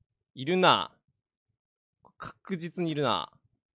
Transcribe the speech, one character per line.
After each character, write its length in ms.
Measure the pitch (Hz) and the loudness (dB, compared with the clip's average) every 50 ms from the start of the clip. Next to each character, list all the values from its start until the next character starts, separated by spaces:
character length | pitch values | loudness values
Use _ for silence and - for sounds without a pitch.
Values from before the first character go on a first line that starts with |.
| _ _ _ _ _ _ - | _ _ _ _ _ _ -14
い 120 | 131 131 | -10 -4
る 100 | 147 180 | -2 0
な。 360 | 185 185 160 123 101 78 - _ _ _ _ _ _ _ _ _ _ _ _ _ _ _ _ _ _ _ _ _ _ _ - _ | 4 6 6 6 4 2 -4 _ _ _ _ _ _ _ _ _ _ _ _ _ _ _ _ _ _ _ _ _ _ _ -20 _
確 380 | - - - - _ - - 190 | -18 -18 -18 -18 _ -10 -8 -8
実 280 | 160 165 170 - 185 175 | -8 -8 -8 -6 -4 -4
に 80 | 165 | -2
い 40 | 151 | -2
る 80 | 147 147 | 0 0
な。 260 | 123 104 87 62 - _ _ _ _ _ _ _ _ _ | 0 0 0 -2 -6 _ _ _ _ _ _ _ _ _